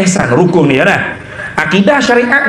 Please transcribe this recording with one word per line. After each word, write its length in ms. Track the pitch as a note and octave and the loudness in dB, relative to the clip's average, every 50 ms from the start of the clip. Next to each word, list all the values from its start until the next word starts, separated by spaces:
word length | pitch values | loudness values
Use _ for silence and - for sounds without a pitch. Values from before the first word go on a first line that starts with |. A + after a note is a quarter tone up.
ihsan. 320 | F#3+ F#3 - - - A#2+ A#2+ | 0 0 0 0 -2 0 2
Rukun 400 | C#3+ F3+ F3 - F3 D3 C#3 C3+ | 2 2 2 2 2 2 2 2
ni, 80 | C3 | 2
ya 80 | E3 G3 | 2 2
dah? 120 | E3+ C3 - F2 - - - - - - - - - D3+ | 0 0 -4 -6 -10 -12 -14 -16 -14 -12 -12 -8 -6 -6
Akidah, 400 | D#3 E3 F3+ G3 G3+ D4 D4 C#4+ | -4 0 0 2 2 2 2 2
syariat 400 | - - A#3+ A#3+ B3 A#3+ C4 C#4+ D4 | 0 2 2 2 2 2 0 0 0